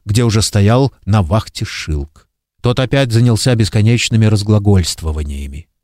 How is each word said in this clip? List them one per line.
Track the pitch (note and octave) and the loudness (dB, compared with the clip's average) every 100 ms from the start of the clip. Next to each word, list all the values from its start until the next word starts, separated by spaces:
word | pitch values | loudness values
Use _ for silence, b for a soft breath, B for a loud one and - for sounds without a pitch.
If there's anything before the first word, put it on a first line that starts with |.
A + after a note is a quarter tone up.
где | - G2+ | -4 0
уже | A#2+ A2 | 0 0
стоял | G#2 G#2 G2+ A#2+ C#3 - | 0 2 2 2 0 -4
на | - G#2+ | -2 0
вахте | E2 G#2+ - - | 0 -2 -4 -10
Шилк. | G#2+ - - D2+ C#2 _ _ _ _ _ | -10 -10 -6 -6 -6 _ _ _ _ _
Тот | A#2+ B2 | -4 -2
опять | C3 C#3 C3+ | 0 0 0
занялся | A2 B2 A2 - | 2 2 2 2
бесконечными | A#2+ G#2+ A2 G#2 A#2+ - A2+ A2 | 0 0 2 2 2 0 2 2
разглагольствованиями. | G#2 G2+ G#2+ G2+ G2 E2+ - D#2+ D2+ D2 C#2+ C#2 C#2+ - _ | 2 2 0 4 2 0 -4 -6 -6 -6 -8 -10 -14 -18 _